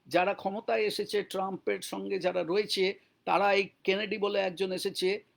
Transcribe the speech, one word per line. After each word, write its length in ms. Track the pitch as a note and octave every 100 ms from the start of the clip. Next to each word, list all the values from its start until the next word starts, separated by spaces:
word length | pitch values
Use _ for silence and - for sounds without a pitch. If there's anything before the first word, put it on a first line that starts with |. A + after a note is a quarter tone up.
| -
যারা 280 | E3+ F#3
ক্ষমতায় 480 | G3 G3 G3+ - A3+
এসেছে, 400 | G#3+ - G3+ G#3
ট্রাম্পের 580 | - F#3+ F#3+ F#3 - G3
সঙ্গে 380 | - F#3+ G3 F#3+
যারা 240 | F3+ F3+
রয়েছে, 520 | D#3+ G3 G3 G3 F#3 - _ _
তারা, 300 | - F3 G3+
এই 140 | G3 G3 _
কেনেডি 340 | - G3 G#3+ G#3+
বলে 200 | G3+ G3
একজন 340 | F#3+ E3+ F#3+
এসেছে, 500 | F#3 G3+ F#3+ F#3 G#3 -